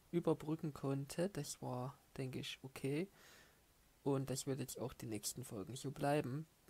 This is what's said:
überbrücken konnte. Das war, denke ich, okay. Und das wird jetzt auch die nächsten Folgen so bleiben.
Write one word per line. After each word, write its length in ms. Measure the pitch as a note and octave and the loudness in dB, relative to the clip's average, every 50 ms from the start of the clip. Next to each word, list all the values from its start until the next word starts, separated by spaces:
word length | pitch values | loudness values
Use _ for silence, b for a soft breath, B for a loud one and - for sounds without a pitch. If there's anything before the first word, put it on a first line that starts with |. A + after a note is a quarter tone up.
| B - | B 0
überbrücken 600 | - F3 E3 E3 D#3 D#3 - D#3 D#3+ D#3+ - D3+ | 0 4 4 4 4 4 2 0 0 0 0 -4
konnte. 560 | C#3 - - C3+ C#3 C#3 C#3+ C#3 - - E3+ | -4 0 0 2 2 2 0 -2 0 0 0
Das 340 | G3+ - C#3+ C#3+ - - - | 0 0 -2 -4 -4 -6 -6
war, 380 | C#3 B2+ B2+ B2 B2 C3+ C3+ - - - - | -4 -4 -2 -2 -2 -4 -6 -10 -20 -10 -6
denke 240 | - C3+ B2+ B2 B2 | -4 -4 -2 -2 -4
ich, 180 | C#3+ - - - | -4 -6 -6 -8
okay. 480 | - C3+ - - - C3+ C#3+ D3+ F#3+ G3 B B B B B B B B B B B - - - - - - _ - | -10 -12 -8 -2 0 0 2 2 0 -2 B B B B B B B B B B B -20 -20 -20 -20 -20 -20 _ 2
Und 260 | C#3+ C#3 C3+ C3+ C3+ | 4 4 4 4 2
das 180 | C3 C3+ - | 0 0 0
wird 140 | C#3+ C3 C#3 | 0 0 0
jetzt 180 | B2+ - - - | -2 -4 -2 -4
auch 140 | A2+ A#2 - | -4 -4 -4
die 140 | - - | -6 -4
nächsten 360 | A#2 G#2+ G#2 - - - - B2 | -2 -2 -2 -2 -4 -4 -4 -6
Folgen 320 | - A#2 G#2 F#2 - A#2 | -6 -4 -4 -4 -4 -6
so 160 | C3+ - C3+ | -4 -4 -4
bleiben. 560 | - - D3 C#3+ D3 D3+ - A#2+ B2+ D3+ D#3+ - - _ _ | -2 2 4 6 6 4 4 2 -2 -4 -4 -6 -12 _ _